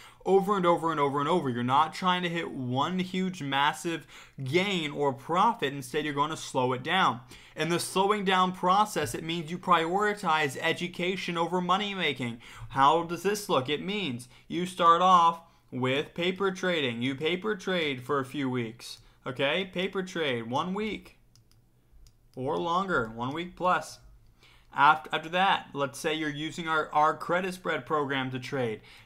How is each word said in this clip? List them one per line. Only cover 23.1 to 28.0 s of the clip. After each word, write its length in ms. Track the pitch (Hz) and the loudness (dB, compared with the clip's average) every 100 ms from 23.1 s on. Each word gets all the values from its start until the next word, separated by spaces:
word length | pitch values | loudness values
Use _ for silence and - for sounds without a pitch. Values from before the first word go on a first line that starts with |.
one 220 | 113 123 | -6 -6
week 220 | 156 175 - | -6 -8 -2
plus. 420 | 180 160 - - - - - _ - - _ | 0 0 -2 -16 -20 -20 -20 _ -20 -20 _
After, 380 | 139 143 156 - | 6 6 6 0
after 160 | 156 160 | -6 -2
that, 360 | 180 196 170 - | 0 2 0 -2
let's 260 | 143 139 - | -4 -4 -2
say 160 | 160 | -4
you're 140 | 156 156 | -2 -4
using 400 | 147 156 180 165 | -4 -8 -6 -2
our, 200 | 160 143 | -2 0
our 240 | 151 156 156 | 2 4 2
credit 380 | - 175 185 | -2 -2 -2
spread 320 | 185 175 156 147 | -6 -4 -4 -2
program 440 | 156 | -2